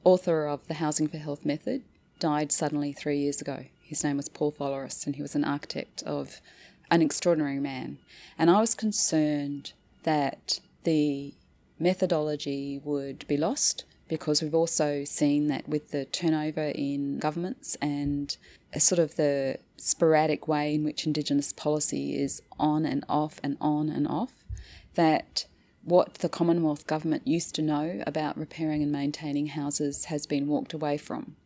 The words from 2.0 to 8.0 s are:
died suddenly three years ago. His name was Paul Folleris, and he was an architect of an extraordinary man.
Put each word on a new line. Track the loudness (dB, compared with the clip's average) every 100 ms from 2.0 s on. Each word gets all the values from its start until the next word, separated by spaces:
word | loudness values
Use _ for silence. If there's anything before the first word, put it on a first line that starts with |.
| _ _
died | -2 0 0
suddenly | 0 0 -2 -4
three | -4 -2 0
years | 0 -2
ago. | -4 -8 -12 _
His | _ -4
name | -2 -2
was | -4
Paul | -2 -2
Folleris, | 0 -4 -4 -6 -6 -6
and | -6
he |
was | -4 -2
an | 0
architect | -2 -4 -8 -8 -10 -6
of | -6 -6 -14 -20 -20 -20 _ _
an | 4
extraordinary | 4 2 2 2 2 -2
man. | -4 -6 -8 -12